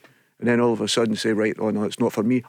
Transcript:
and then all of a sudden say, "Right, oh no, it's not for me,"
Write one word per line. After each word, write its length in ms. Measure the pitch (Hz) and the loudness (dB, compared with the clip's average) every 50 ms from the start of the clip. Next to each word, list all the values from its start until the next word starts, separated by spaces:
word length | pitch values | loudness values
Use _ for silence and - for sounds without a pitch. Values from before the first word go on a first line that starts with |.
| _ - _ _ _ _ _ _ | _ -20 _ _ _ _ _ _
and 80 | - 113 | 0 0
then 120 | 120 120 | 2 4
all 120 | 120 120 117 | 4 2 2
of 80 | 107 107 | 0 -2
a 60 | 104 | -2
sudden 280 | - - 117 113 110 | 0 0 0 0 0
say, 160 | 101 - 117 110 | -2 0 0 0
"Right, 240 | 101 107 110 92 - | 2 0 0 -2 -2
oh 120 | 107 110 | -2 -2
no, 120 | 104 104 104 | -2 -2 -2
it's 140 | 98 - - | -4 -2 -2
not 140 | 123 113 - | -2 -2 0
for 100 | - 104 | 0 0
me," 220 | 113 127 127 120 | 2 0 0 -2